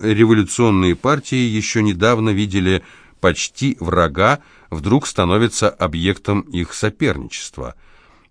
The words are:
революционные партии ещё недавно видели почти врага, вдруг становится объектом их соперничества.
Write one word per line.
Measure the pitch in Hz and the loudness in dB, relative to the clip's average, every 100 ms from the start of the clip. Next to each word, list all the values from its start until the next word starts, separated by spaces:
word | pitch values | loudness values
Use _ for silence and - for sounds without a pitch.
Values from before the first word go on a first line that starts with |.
революционные | 110 107 113 110 92 - 117 98 90 85 | 0 4 6 4 2 2 2 4 2 2
партии | 127 147 - 131 | 0 -2 -2 -2
ещё | 123 107 107 117 | 0 -2 -2 0
недавно | 107 90 110 120 113 | 0 2 2 2 0
видели | 98 104 98 92 92 - - - _ | 0 0 0 2 0 -2 -20 -20 _
почти | 92 82 - - 139 - | 0 0 -6 -4 -4 -2
врага, | 85 87 82 71 101 143 - - _ | -2 0 0 2 0 0 -6 -20 _
вдруг | 80 76 127 - | -8 0 0 0
становится | - 87 98 113 - 107 | -2 0 2 0 0 -2
объектом | - 90 82 85 98 - 101 | -2 -4 -2 -2 -2 -2 -2
их | - 87 85 | -2 -6 -6
соперничества. | - 107 - 147 80 58 - - - 62 - - _ _ _ _ | -4 -6 -2 -2 -2 -8 -12 -14 -12 -14 -14 -20 _ _ _ _